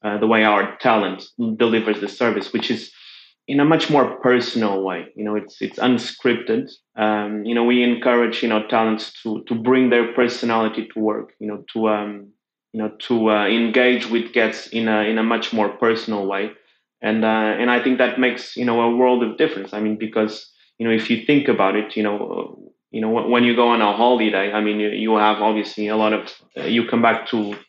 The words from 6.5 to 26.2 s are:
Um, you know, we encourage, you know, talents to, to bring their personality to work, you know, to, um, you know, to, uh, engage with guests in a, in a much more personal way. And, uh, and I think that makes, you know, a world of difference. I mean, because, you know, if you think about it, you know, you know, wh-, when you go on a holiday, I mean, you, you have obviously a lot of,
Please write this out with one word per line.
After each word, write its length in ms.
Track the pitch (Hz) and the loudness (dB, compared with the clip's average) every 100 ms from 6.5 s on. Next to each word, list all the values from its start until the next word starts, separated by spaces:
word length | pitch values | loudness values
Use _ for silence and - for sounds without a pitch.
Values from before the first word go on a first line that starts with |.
| 113 139 - _ - | -2 -2 -12 _ -2
Um, 480 | 107 107 104 107 | 0 0 -2 -6
you 100 | 104 | -4
know, 120 | 117 117 | 0 2
we 180 | 123 | 4
encourage, 580 | 123 120 127 120 120 113 | 2 2 2 2 2 0
you 60 | 117 | 0
know, 180 | 107 107 | 0 0
talents 540 | 117 110 107 - - | 0 0 -2 -6 -12
to, 200 | 117 107 - | -8 -8 -4
to 80 | 113 | -4
bring 340 | 113 131 127 | 2 4 4
their 240 | 120 113 | 4 2
personality 760 | - 123 - 120 113 110 110 110 | 0 0 0 -2 0 0 -2 -8
to 60 | - | -4
work, 340 | 107 107 110 _ | -2 -2 -8 _
you 80 | 107 | -10
know, 180 | 104 - | -10 -10
to, 160 | 113 110 | -2 0
um, 400 | 107 104 104 101 _ _ _ _ | 0 -4 -10 -18 _ _ _ _
you 100 | 110 | -8
know, 100 | 110 - | -8 -8
to, 320 | - 120 110 | -2 2 4
uh, 160 | 107 101 | 2 2
engage 600 | 117 117 117 123 123 110 | 0 2 2 4 2 0
with 220 | 117 117 | -2 -2
guests 360 | 120 110 - - | 0 0 -2 -10
in 200 | 117 113 | -4 0
a, 140 | 107 | 0
in 160 | 104 110 | 0 0
a 60 | |
much 280 | 113 117 113 | 0 -2 -2
more 160 | 113 101 | -2 -2
personal 580 | - 117 113 - 104 98 | 0 0 0 -4 -6 -4
way. 280 | 98 104 - _ _ _ _ | -4 -6 -10 _ _ _ _
And, 240 | 110 110 110 | -2 0 2
uh, 20 | |
and 420 | 110 107 98 123 | 2 0 0 0
I 140 | 123 | 2
think 140 | 123 127 | 2 2
that 200 | 123 - | 0 2
makes, 380 | 127 113 - - | 0 -2 -10 -6
you 80 | |
know, 160 | 123 117 | -2 2
a 160 | 117 120 | 2 4
world 280 | 127 123 | 4 4
of 140 | 117 - | 0 0
difference. 360 | 151 - 95 | -2 -2 -10
I 80 | 104 | -4
mean, 160 | 107 107 | -4 -4
because, 520 | 110 113 107 - - _ _ _ | -4 -2 -2 -4 -16 _ _ _
you 100 | 113 | 0
know, 60 | |
if 160 | 113 110 | 0 0
you 160 | 117 - | -4 2
think 240 | 147 139 | 2 2
about 260 | 104 98 101 | 2 2 0
it, 220 | 107 - | -2 -4
you 60 | |
know, 680 | 107 101 98 90 90 - - _ _ | -2 -2 -6 -8 -8 -12 -20 _ _
you 100 | 110 | -6
know, 80 | 110 | -2
wh-, 200 | 117 - | -2 2
when 140 | 120 | 4
you 140 | 120 120 | 4 4
go 100 | 120 | 4
on 140 | 117 | 4
a 100 | 104 | 2
holiday, 600 | 104 120 123 110 98 101 | 4 4 4 2 0 -2
I 80 | 107 | -2
mean, 180 | 107 107 | -2 0
you, 80 | 104 | -2
you 280 | 104 110 110 | -2 0 2
have 240 | 107 107 | 4 2
obviously 480 | 107 107 104 - 107 | 0 0 -4 -6 -4
a 80 | 110 | 0
lot 160 | 107 | 0
of, 180 | 107 | 0